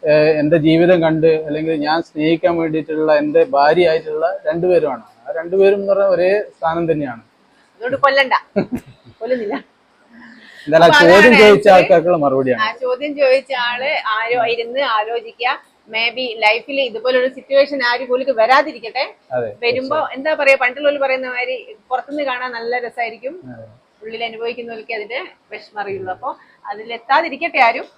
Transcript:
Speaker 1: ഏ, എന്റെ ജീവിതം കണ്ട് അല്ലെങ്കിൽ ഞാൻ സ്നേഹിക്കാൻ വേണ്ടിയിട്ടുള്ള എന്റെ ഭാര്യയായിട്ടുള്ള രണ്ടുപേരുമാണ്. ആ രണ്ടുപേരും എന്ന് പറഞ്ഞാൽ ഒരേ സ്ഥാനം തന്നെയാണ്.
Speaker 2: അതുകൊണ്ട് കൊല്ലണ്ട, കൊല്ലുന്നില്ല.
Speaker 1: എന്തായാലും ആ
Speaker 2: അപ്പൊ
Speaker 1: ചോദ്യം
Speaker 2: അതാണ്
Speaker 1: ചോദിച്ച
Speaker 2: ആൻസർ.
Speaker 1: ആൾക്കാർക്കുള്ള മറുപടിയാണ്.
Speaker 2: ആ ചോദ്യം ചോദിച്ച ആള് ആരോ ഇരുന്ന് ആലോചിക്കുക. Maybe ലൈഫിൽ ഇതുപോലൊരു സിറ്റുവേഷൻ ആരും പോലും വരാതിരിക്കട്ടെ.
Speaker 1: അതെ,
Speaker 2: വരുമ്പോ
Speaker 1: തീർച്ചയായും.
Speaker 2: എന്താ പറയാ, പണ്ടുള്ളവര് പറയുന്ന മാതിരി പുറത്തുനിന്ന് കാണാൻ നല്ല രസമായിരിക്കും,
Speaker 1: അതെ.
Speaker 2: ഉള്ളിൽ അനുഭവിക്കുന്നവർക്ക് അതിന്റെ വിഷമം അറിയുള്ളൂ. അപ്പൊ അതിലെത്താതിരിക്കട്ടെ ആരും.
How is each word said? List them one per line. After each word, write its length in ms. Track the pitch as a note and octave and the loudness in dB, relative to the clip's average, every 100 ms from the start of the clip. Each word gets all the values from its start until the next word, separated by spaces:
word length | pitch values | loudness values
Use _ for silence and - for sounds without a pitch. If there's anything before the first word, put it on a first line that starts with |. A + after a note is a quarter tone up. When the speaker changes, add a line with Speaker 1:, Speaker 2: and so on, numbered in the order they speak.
| D#3 | 2
Speaker 1:
ഏ, 320 | D3+ D3+ D#3 | 2 4 2
എന്റെ 180 | D3+ E3 | 2 2
ജീവിതം 460 | D3+ D#3+ F3 F#3 | 4 4 4 4
കണ്ട് 240 | E3 D#3+ D#3+ | 2 2 2
അല്ലെങ്കിൽ 460 | D#3 D#3 D3 D#3+ | 0 -2 -6 -4
ഞാൻ 300 | D#3+ D3 E3 | -4 -2 -2
സ്നേഹിക്കാൻ 540 | E3+ D#3 D3+ E3 F3+ E3+ | -4 -4 0 2 0 0
വേണ്ടിയിട്ടുള്ള 640 | E3 D#3 D3+ D#3 D#3 D3+ | -2 -4 -4 -4 2 2
എന്റെ 260 | D3+ D3+ | 2 2
ഭാര്യയായിട്ടുള്ള 920 | D#3+ C3+ C#3+ E3 F3 D#3+ D#3 D#3 D#3+ F#3+ D#3 | 2 2 2 4 2 0 -4 -4 -4 -4 -4
രണ്ടുപേരുമാണ്. 560 | E3 F3+ F3 D3+ A#2+ | -2 2 2 0 -6
ആ 300 | - _ - D#3 | -12 _ -10 -10
രണ്ടുപേരും 400 | E3+ F#3+ G3 G3+ | -4 2 4 2
എന്ന് 160 | G3 | 0
പറഞ്ഞാൽ 160 | G3 G3 | 0 2
ഒരേ 340 | F3+ F3+ G3+ G#3 _ | 2 2 0 -4 _
സ്ഥാനം 340 | E3 E3 E3 | -4 -4 -2
തന്നെയാണ്. 280 | D#3 C#3+ A#2 | -2 -4 -10
Speaker 2:
അതുകൊണ്ട് 760 | _ _ _ _ _ _ A#3 C4 | _ _ _ _ _ _ -8 0
കൊല്ലണ്ട, 360 | C#4 C#4 C4+ G3 - - F#3+ B3 - - _ _ | 0 2 0 -2 -4 -6 -4 -8 -12 -20 _ _
കൊല്ലുന്നില്ല. 340 | A#3 B3+ G#3 | -6 -4 -4
Speaker 1:
എന്തായാലും 1400 | B3 G#3+ _ _ _ _ _ - - - - - D#3 E3+ | -8 -10 _ _ _ _ _ -20 -20 -20 -20 0 4 6
ആ 40 | D#3 | 8
Speaker 2:
അപ്പൊ 120 | E3 | 8
Speaker 1:
ചോദ്യം 240 | F#3 A3+ | 8 8
Speaker 2:
അതാണ് 140 | A3 G#3+ | 8 8
Speaker 1:
ചോദിച്ച 200 | G3+ F#3 | 8 8
Speaker 2:
ആൻസർ. 140 | F#3 | 6
Speaker 1:
ആൾക്കാർക്കുള്ള 340 | E3+ F3 E3+ F3 | 8 4 4 2
മറുപടിയാണ്. 460 | C#3+ C3+ C3 B2 | 2 0 0 0
Speaker 2:
ആ 120 | G#3+ A3+ | -2 -4
ചോദ്യം 340 | B3+ B3+ D4 C#4+ | -6 -4 -6 0
ചോദിച്ച 360 | C4+ C4 C4+ | 2 2 0
ആള് 440 | C4 A#3+ B3 C4+ D4 - | -6 -4 -4 -4 -4 -4
ആരോ 400 | G#3+ A3+ B3 A#3 | -4 -2 -2 -2
ഇരുന്ന് 340 | A#3 A#3 B3 | -2 -6 -4
ആലോചിക്കുക. 920 | C#4 G#3+ G#3+ A#3 A3+ - A#3+ D4+ _ _ _ | -2 -2 -2 -6 -8 -6 -6 -6 _ _ _
Maybe 540 | A3 A#3 A#3 B3+ A3+ | -4 -4 -4 -8 -2
ലൈഫിൽ 400 | G#3+ A3+ A3+ C#4 | 0 0 -4 -4
ഇതുപോലൊരു 480 | C4 G#3+ A#3 C4 B3+ | -4 -4 -2 -2 -2
സിറ്റുവേഷൻ 520 | C4 - C#4 C#4+ C#4+ | -6 -2 0 0 0
ആരും 240 | A#3+ B3 B3+ | -2 -4 -2
പോലും 300 | B3 C4+ A#3 | -4 -2 0
വരാതിരിക്കട്ടെ. 760 | A3 C4+ D4+ A#3+ G#3+ B3 D#4+ - _ | 2 2 2 -6 -12 -8 -8 -10 _
Speaker 1:
അതെ, 140 | B2+ A#2 | -6 -6
Speaker 2:
വരുമ്പോ 240 | - A#3+ | -6 -4
Speaker 1:
തീർച്ചയായും. 420 | B3 C4 D4+ C4 | -4 -4 -4 -6
Speaker 2:
എന്താ 220 | B3+ C#4+ | -6 -6
പറയാ, 220 | D4+ C#4 C4+ | -2 2 2
പണ്ടുള്ളവര് 380 | B3 B3+ D4 C#4+ | 0 -2 -2 0
പറയുന്ന 300 | C4+ C4 B3+ | -2 -4 -6
മാതിരി 480 | B3 B3+ B3+ - A3 _ | -8 -6 -8 -12 -20 _
പുറത്തുനിന്ന് 340 | B3+ B3 D4 | -8 -6 -6
കാണാൻ 280 | C#4 B3 B3+ | -6 -6 -8
നല്ല 260 | A#3 A3+ B3 | -10 -6 -6
രസമായിരിക്കും, 640 | A#3+ A#3 A#3 A3 B3 F4+ C4+ A#2 | -6 -8 -8 -8 -14 -14 -18 -20
Speaker 1:
അതെ. 80 | A2 _ _ _ | -20 _ _ _
Speaker 2:
ഉള്ളിൽ 220 | G#3+ A3+ | -16 -10
അനുഭവിക്കുന്നവർക്ക് 680 | A#3 A3 A#3 B3 A#3 A3+ A3 | -10 -8 -10 -8 -12 -14 -12
അതിന്റെ 300 | A3+ G#3 B3 F4+ _ _ | -10 -8 -10 -12 _ _
വിഷമം 320 | G#3 - G#3+ | -20 -18 -12
അറിയുള്ളൂ. 300 | G3+ G3 F#3+ | -10 -10 -10
അപ്പൊ 220 | F#3 B3+ E4 _ _ G#3+ | -10 -8 -10 _ _ -14
അതിലെത്താതിരിക്കട്ടെ 920 | G#3 A3 A#3 - C#4 E4 C4 E4+ E4 | -14 -12 -14 -2 0 0 -6 -6 0
ആരും. 260 | A#3 A#3+ F4 | 0 0 -8